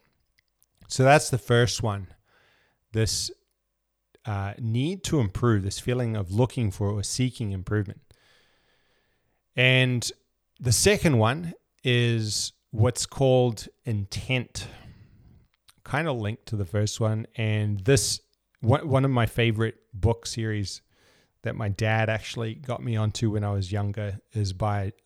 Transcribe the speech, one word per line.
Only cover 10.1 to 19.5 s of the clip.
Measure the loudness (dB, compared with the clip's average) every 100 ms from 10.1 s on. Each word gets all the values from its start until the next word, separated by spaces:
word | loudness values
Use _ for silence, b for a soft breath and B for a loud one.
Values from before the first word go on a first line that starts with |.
| -10 _ _ _ -4
the | 0
second | 4 4 4 4 4
one | 4 0 -6 -10 _ _
is | 0 2 2 0 -2 -4 -6 -10 _
what's | 0 0 0 -6
called | 0 4 4 4 -2 -10 -12 -6
intent, | -4 -4 -8 -4 -4 -4 -12 -14 B B B B B B B B _ _ _
kind | -6 -2 -2
of | -2
linked | -4 -6 -6
to | -6
the | -2
first | 0 -2 0
one. | -2 -2 -6 -4
And | -2 0 0 0
this, | 2 2 2 -4 _ _ _ _
one, | 2 2 2
one | 2 4
of |
my | 2 2
favorite | 2 2